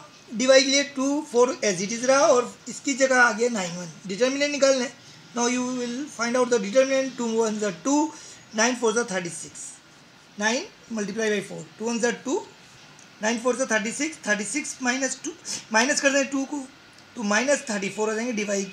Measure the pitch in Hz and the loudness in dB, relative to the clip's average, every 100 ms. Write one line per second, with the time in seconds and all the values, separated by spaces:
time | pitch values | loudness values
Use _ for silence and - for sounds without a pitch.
0 | - - - 226 262 269 277 277 277 262 | -2 -20 -10 0 6 6 6 2 0 -2
1 | 269 285 311 233 247 - 208 175 196 233 | -2 -2 0 2 2 2 -2 0 -2 -2
2 | 247 269 320 247 226 - - - - 262 | 2 6 6 4 2 -6 -14 -8 -4 0
3 | 262 254 240 208 247 226 180 175 175 151 | 4 6 4 4 0 0 -4 -6 -12 -12
4 | 185 190 247 277 285 285 269 269 240 - | -10 0 0 2 0 4 4 4 0 -8
5 | - - - 240 240 254 247 254 240 240 | -20 -20 -10 -2 0 0 -2 -4 -4 -6
6 | 294 - 233 254 247 240 196 254 262 269 | -8 -6 -2 0 2 2 2 4 4 2
7 | 269 254 233 220 220 214 208 165 269 285 | -2 -4 -2 0 0 0 -4 -4 0 2
8 | 302 - - - - 214 233 254 226 214 | 2 -4 -18 -20 -8 0 0 2 0 2
9 | 214 185 170 - 151 - - - - - | 0 -2 -6 -8 -14 -16 -16 -18 -20 -20
10 | - - - - 208 247 403 - - 226 | -20 -20 -18 -4 -2 -2 -4 -14 -10 -6
11 | 202 208 220 208 - 170 156 - 220 233 | -6 -2 -2 -2 -4 -10 -14 -8 -4 0
12 | 240 - - 359 - - - - - - | 0 -2 -4 -4 -4 -14 -20 -20 -20 -20
13 | - - 214 240 247 240 254 220 208 220 | -20 -6 -2 0 0 -2 0 0 -2 -4
14 | 302 320 208 202 208 302 - - 247 262 | -6 -4 -4 -2 -2 -6 -6 -4 -2 -2
15 | 262 - 294 - - - - 220 254 294 | -2 -6 -10 -12 -10 -12 -2 2 2 2
16 | 285 277 269 277 262 294 262 - - - | 2 2 2 -2 -4 -6 -10 -16 -20 -20
17 | - - 208 208 254 277 - 202 190 - | -18 -6 0 2 2 0 0 -4 -4 -4
18 | 220 220 240 220 202 202 190 | -2 -2 -4 -4 -2 -2 -4